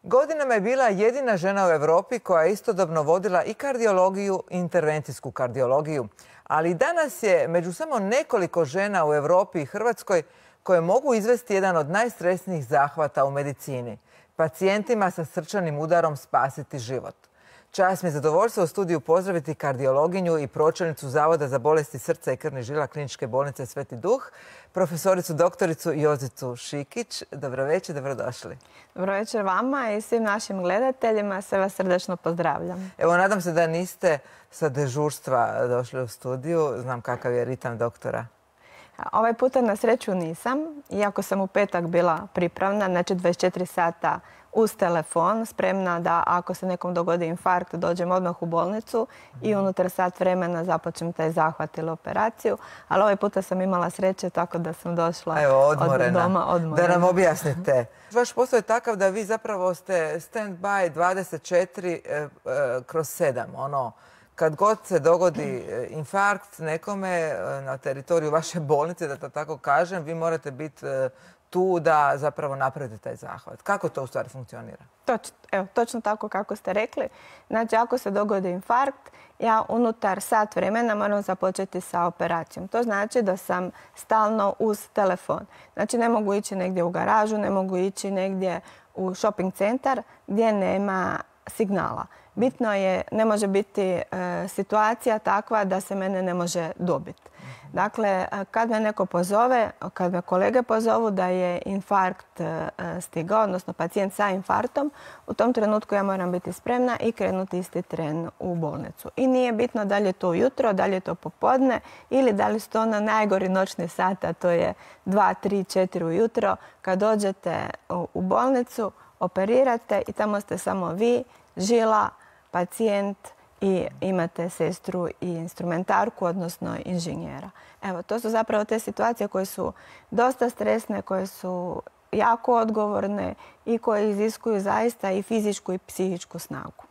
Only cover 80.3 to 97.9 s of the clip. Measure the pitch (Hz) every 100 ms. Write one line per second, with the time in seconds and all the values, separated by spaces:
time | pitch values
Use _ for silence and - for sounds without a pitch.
80.3 | 220 208 - 190 226 233 208 208 202 202
81.3 | 185 185 185 190 180 - 175 175 - 170
82.3 | 165 160 - 190 226 240 202 214 254 202
83.3 | 185 - 180 180 - - - - 220 214
84.3 | 220 202 - 226 208 - - 190 180 -
85.3 | 156 - - - - 214 233 233 226 208
86.3 | 202 - 190 185 185 170 180 190 214 214
87.3 | 214 202 196 190 180 190 - 196 196 190
88.3 | 190 185 175 - - _ - 185 185 208
89.3 | 202 185 - 196 254 277 262 - - -
90.3 | 202 226 208 185 190 202 190 185 - -
91.3 | _ - - 202 190 - - - - _
92.3 | - 254 254 226 202 190 185 - 214 220
93.3 | 208 202 196 202 - 190 175 - 185 180
94.3 | 175 185 - 196 214 214 233 247 214 196
95.3 | 196 - 220 196 185 - 196 190 190 185
96.3 | 175 175 175 160 - 180 143 170 - -
97.3 | - 131 - 143 - 208